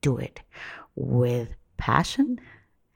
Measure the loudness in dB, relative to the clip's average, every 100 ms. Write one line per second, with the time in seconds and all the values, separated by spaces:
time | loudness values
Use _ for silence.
0 | 2 0 -4 -10 -20 -18 -16 -16 -14 -6
1 | 0 4 4 2 -4 -10 _ -6 0 2
2 | 2 2 0 0 -8 -20 _ _ _